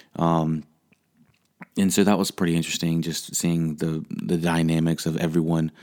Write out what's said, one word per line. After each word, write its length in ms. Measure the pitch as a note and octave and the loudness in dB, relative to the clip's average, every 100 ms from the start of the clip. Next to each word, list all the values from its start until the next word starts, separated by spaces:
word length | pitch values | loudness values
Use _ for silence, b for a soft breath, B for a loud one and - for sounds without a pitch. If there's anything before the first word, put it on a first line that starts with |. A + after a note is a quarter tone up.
| B - | B -2
Um, 480 | E2 E2 D#2+ D#2 - _ _ _ _ _ _ _ _ _ - - | 0 2 0 -4 -6 _ _ _ _ _ _ _ _ _ -12 -2
and 160 | G2 | 0
so 120 | G2+ | 4
that 140 | G2 F#2+ | 4 4
was 120 | G2 | 0
pretty 260 | - F2 E2+ | 0 0 0
interesting, 460 | D#2 - E2+ E2 | -2 -2 -2 0
just 320 | D#2+ D#2 - | -2 -6 -8
seeing 420 | - E2+ E2+ D#2+ D2+ | -2 0 0 0 -2
the, 280 | E2 D#2 C#2+ | -4 -4 -6
the 260 | - - F2 | -8 -2 0
dynamics 680 | E2+ E2 E2 D#2+ E2 E2 E2 | 2 2 2 2 2 0 -2
of 100 | D#2 | -2
everyone 560 | E2 E2 D#2+ E2 D#2+ - | 0 0 2 0 -2 -6